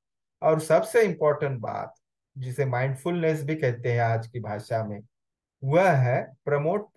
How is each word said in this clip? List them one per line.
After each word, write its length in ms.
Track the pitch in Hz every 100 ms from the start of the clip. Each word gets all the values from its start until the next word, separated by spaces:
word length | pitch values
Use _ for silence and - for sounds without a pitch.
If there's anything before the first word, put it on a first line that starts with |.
| _ _ _ -
और 180 | 151 160
सबसे 420 | - 160 220 240
इंपॉर्टेंट 580 | 208 160 151 143 143 123
बात 340 | - - - _ _ _ _ 135
जिसे 260 | 127 127
माइंडफुलनेस 760 | 131 120 135 131 180 175 160 156
भी 140 | 143 156
कहते 360 | 127 117 123
हैं 80 | 120
आज 260 | 117 113 113
की 140 | 120
भाषा 440 | 104 107 - 113
में, 160 | 107 101 - _ _ _ _ -
वह 260 | 135 160 190
है 420 | 139 123 147 - - -
promote 340 | 143 156 208 208